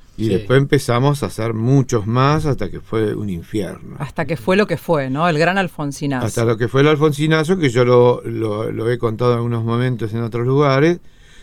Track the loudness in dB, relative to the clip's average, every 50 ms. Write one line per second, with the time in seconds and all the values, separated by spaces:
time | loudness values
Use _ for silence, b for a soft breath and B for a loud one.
0 | -20 -20 -10 -6 -2 0 0 -2 0 2 2 2 4 4 0 0 2 0 0 2
1 | 2 2 2 0 -2 -6 -4 -4 -4 -4 -2 -2 0 2 4 4 2 2 0 -2
2 | 0 0 0 2 2 2 2 2 0 0 -2 -2 -4 -6 -6 -10 -10 -6 -4 -2
3 | -2 -2 -2 -4 -4 -6 -6 -8 -8 -6 -6 -4 -4 -4 -8 -12 -16 -16 -12 -10
4 | -12 -10 -6 -6 -4 -4 -6 -6 -2 0 0 0 0 0 -2 -8 -2 -2 -2 -2
5 | 0 -2 -2 -2 0 0 2 2 2 2 2 0 -2 -4 -4 -6 -8 -8 -6 -6
6 | -4 -4 -2 -2 -2 -2 -2 0 0 0 0 0 -2 0 2 2 4 4 4 4
7 | 2 2 2 2 0 2 2 2 2 0 0 0 0 0 2 4 4 6 6 6
8 | 6 6 4 0 -4 -8 -6 -4 -4 -4 -2 -4 -4 -4 -4 -4 -2 -2 -2 0
9 | -2 -4 -2 0 0 0 2 0 0 -2 -2 -2 -2 -2 -2 0 0 -2 -2 -4
10 | -6 -6 -4 -4 -4 -4 -4 -4 -2 0 2 2 4 4 4 4 4 2 2 0
11 | b b b b b b b b